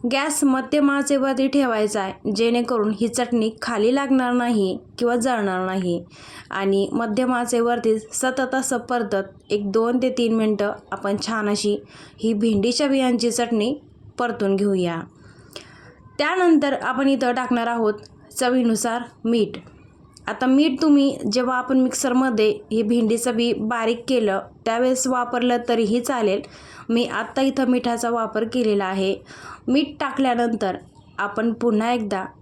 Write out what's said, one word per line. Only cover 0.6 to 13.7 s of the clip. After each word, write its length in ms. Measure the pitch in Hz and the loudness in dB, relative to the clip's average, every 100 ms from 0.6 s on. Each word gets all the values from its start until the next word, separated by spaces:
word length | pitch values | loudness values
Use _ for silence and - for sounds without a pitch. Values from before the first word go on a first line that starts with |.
| 262 294 285 | 0 2 2
आचेवरती 560 | 277 277 277 269 262 269 | 2 0 0 0 0 2
ठेवायचा 540 | 285 262 220 214 214 | 2 2 0 0 -2
आहे, 300 | 190 - - | -4 -6 -4
जेणेकरून 600 | 202 233 240 240 240 208 | 0 2 2 0 0 0
ही 160 | 196 226 | 0 -2
चटणी 420 | 247 240 240 220 220 | -2 0 0 0 -4
खाली 320 | - 226 220 269 | -6 0 2 2
लागणार 380 | 277 262 247 | 2 2 2
नाही 440 | 247 240 220 190 - - - | 0 2 2 0 -2 -10 -2
किंवा 180 | 240 240 | 0 2
जळणार 500 | 254 233 202 185 185 | 0 0 0 -2 -2
नाही. 380 | 190 180 175 - - - - - | -2 -2 -4 -6 -20 -20 -20 -10
आणि 380 | - 196 196 202 | -4 0 2 0
मध्यम 400 | - 233 208 254 | -2 -2 0 0
आचेवरती 640 | 247 240 240 233 233 220 220 220 | 0 0 0 0 0 2 0 -2
सतत 420 | - 254 262 262 262 | -4 -2 -2 -2 -2
असं 220 | 254 240 | -2 -4
परतत 440 | 226 247 208 196 196 - _ | -2 -4 -2 -2 -4 -14 _
एक 200 | 208 202 | -4 0
दोन 260 | 214 226 247 | 0 2 0
ते 120 | 254 | 0
तीन 260 | 254 233 226 | 0 0 2
मिनटं 360 | 220 202 208 - - | 0 0 -2 -4 -10
आपण 260 | 196 196 202 - | -6 -4 -4 -2
छान 240 | 220 208 | -4 -2
अशी 260 | 208 208 208 - - - - | -2 -2 -2 -6 -20 -20 -4
ही 140 | 220 | -2
भेंडीच्या 540 | 208 226 202 220 247 294 | 2 2 2 0 0 2
बियांची 440 | 269 254 240 233 | 2 2 2 0
चटणी 420 | 220 233 226 220 | 0 0 0 0